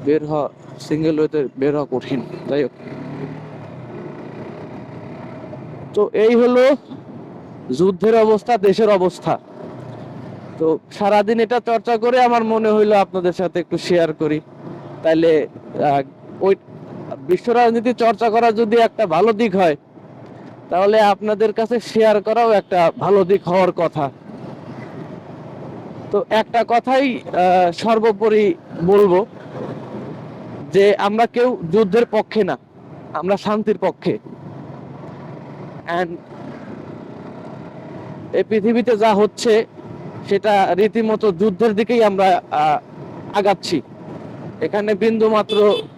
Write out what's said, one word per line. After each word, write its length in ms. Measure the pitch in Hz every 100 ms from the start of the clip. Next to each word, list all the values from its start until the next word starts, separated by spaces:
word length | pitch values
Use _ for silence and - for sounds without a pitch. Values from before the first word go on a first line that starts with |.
বের 220 | 143 151 147
হওয়া, 220 | 151 131 - - -
সিঙ্গেল 380 | - 156 160 151
ওয়েতে 300 | 151 151 127 131
বের 160 | 139
হওয়া 120 | 147 139
কঠিন। 320 | 127 - 131 - - -
যাই 140 | 139
হোক, 80 | 123 - - - - - - - - - - - - - - - - - - - - - - - - - - - - - - - -
তো 160 | 208 208
এই 220 | - 220
হলো 420 | 233 247 247 262 285 - - - - - - - - -
যুদ্ধের 400 | 127 185 180 214
অবস্থা, 440 | 226 214 214 - 233
দেশের 320 | 196 190 220
অবস্থা। 480 | 202 180 - - 135 - - - - - - - - - - - -
তো 200 | 160 151 _
সারাদিন 500 | - 202 208 208 233
এটা 200 | 220 240 233
চর্চা 300 | 226 233 233
করে 260 | 233 247
আমার 220 | 247 240
মনে 260 | 226 220 220
হইলো 260 | 214 214 208
আপনাদের 360 | 185 185 180
সাথে 280 | 170 175 180
একটু 180 | 160 165
শেয়ার 340 | - 175 165
করি। 280 | 151 156 151 - - - - - -
তাইলে, 460 | 160 160 165 156 - - -
আহ, 280 | - 147 139 135 - - -
ওই 140 | 190 196 - - - - 156 143 139
বিশ্ব 260 | 180 -
রাজনীতি 420 | 233 233 233 226
চর্চা 360 | 240 233 226 233
করা 220 | 220 233
যদি 240 | 214 226 233
একটা 300 | 226 - 208
ভালো 260 | 156 220
দিক 240 | 208 202 185
হয়, 200 | 175 143 _ - - - - - - - -
তাহলে 300 | 175 202 220
আপনাদের 520 | 202 196 214 208 214
কাছে 280 | 208 220 240
শেয়ার 420 | - 220 220 208
করাও 280 | 214 220 233
একটা 420 | 202 - 185 165 -
ভালো 260 | 170 196
দিক 240 | 180 196 170
হওয়ার 240 | 180 185
কথা। 380 | 175 160 156 139 - - - - - - - - - - - - - - - - - - - -
তো 140 | 202 -
একটা 340 | - - 233 220
কথাই, 460 | 233 247 262 277
আহ, 580 | 214 - 170 180 185 175
সর্বোপরি 840 | 165 214 226 226 202 220 214 202 170 - -
বলবো 420 | 175 202 202 180 233 - - - - - - - - - - - - - -
যে 240 | 190 202 -
আমরা 300 | 202 214 233
কেউ 300 | 240 254 208 165
যুদ্ধের 340 | 196 208 220 233
পক্ষে 380 | 214 - 214
না, 140 | 185 135 _ - - - -
আমরা 240 | 156 175 196
শান্তির 420 | 202 214 214 190
পক্ষে। 400 | 185 - 180 - - - - - - - - - - - - - - - - - -
And 280 | 175 175 170 - - - - - - - - - - - - - - - - - - - - -
এই 120 | -
পৃথিবীতে 520 | 190 220 208 233 240 214
যা 180 | 220
হচ্ছে 520 | 202 208 - 240 214 - - - - - - -
সেটা 460 | 196 202 202 175
রীতিমতো 580 | 175 214 220 220 214 214
যুদ্ধের 420 | 165 214 175 226
দিকেই 300 | 202 226 240
আমরা, 380 | 214 196 190 175 -
আহ, 880 | 151 151 143 - - - - - 202
আগাচ্ছি, 440 | 202 190 - 151 - - - - - - - -
এখানে 340 | 156 202 208
বিন্দুমাত্র 800 | 196 220 220 220 214 208 208 208 165 -